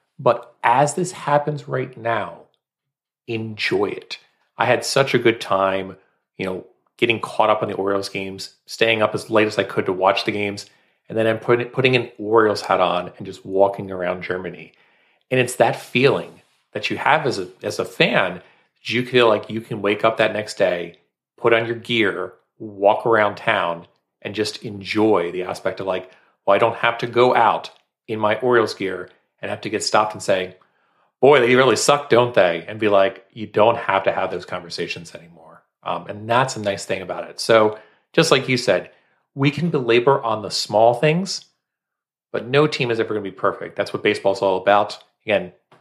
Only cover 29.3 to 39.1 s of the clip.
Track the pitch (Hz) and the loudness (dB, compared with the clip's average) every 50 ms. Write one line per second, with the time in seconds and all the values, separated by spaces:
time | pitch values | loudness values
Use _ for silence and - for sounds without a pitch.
29.3 | _ _ - 98 104 107 - 110 104 101 - - - 107 107 107 - 101 - - | _ _ -10 -10 -8 -8 -8 -6 -6 -4 -2 0 2 2 2 0 -4 -6 -2 -2
30.3 | 98 92 92 90 90 _ _ _ _ _ _ _ _ _ _ _ _ _ - 131 | 0 0 -2 -4 -10 _ _ _ _ _ _ _ _ _ _ _ _ _ 6 6
31.3 | 147 139 120 120 127 127 135 131 107 104 - - 143 143 - - 117 113 123 123 | 6 6 6 6 4 4 6 4 4 2 2 2 2 2 2 2 4 4 4 4
32.3 | - 107 95 87 85 82 82 - 107 110 110 104 101 98 98 98 95 - - _ | 4 4 4 4 2 -2 -6 -10 -6 -2 0 4 4 4 4 2 0 -4 -16 _
33.3 | - 120 107 - - 113 107 113 117 - - - 98 98 - 101 - 95 95 92 | -16 -14 -12 -4 0 2 4 4 4 0 -2 -2 -2 0 0 0 -2 -2 -2 -4
34.3 | 95 87 - - 90 90 87 85 85 - 85 78 - 90 85 - - 78 82 85 | -6 -8 -10 -10 -12 -12 -12 -10 -10 -8 -8 -8 -10 -12 -14 -16 -18 -20 -20 -20
35.3 | 85 82 78 80 82 - _ _ _ _ - 92 90 87 87 82 101 104 107 110 | -20 -20 -20 -20 -20 -20 _ _ _ _ -10 -8 -8 -8 -8 -12 -14 -10 -4 0
36.3 | 117 123 131 127 - 110 104 101 98 90 - - 95 92 92 87 87 85 80 82 | 2 2 2 0 -2 -6 -4 -4 -4 -4 -4 -6 -6 -6 -6 -8 -10 -10 -10 -12
37.3 | - - - - 113 113 110 107 107 - - _ _ _ _ _ - - 165 - | -12 -4 2 4 6 6 6 4 2 -2 -12 _ _ _ _ _ 0 2 2 4
38.3 | 151 131 123 - 131 120 - - 92 90 85 - _ _ _ _ | 2 2 2 0 -2 0 2 2 0 0 0 -6 _ _ _ _